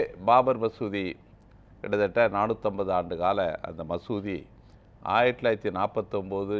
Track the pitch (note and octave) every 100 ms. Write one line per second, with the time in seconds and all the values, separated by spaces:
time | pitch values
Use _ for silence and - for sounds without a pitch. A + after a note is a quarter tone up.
0 | - E2+ G2 B2 C3 A#2+ A2+ - A2 G2
1 | F#2 - - - - - - - G#2 G#2
2 | G2+ A#2 A2+ G2+ G#2+ A2+ G#2+ G2 F#2+ F2+
3 | E2+ E2+ F2+ G2+ F2 D2+ - E2 D#2+ F#2+
4 | - G#2 G2+ F2 - - - - - -
5 | - G#2 B2 B2 A#2+ G#2+ G#2 F#2 G2+ -
6 | G2 G#2 F#2+ G2 G2 G#2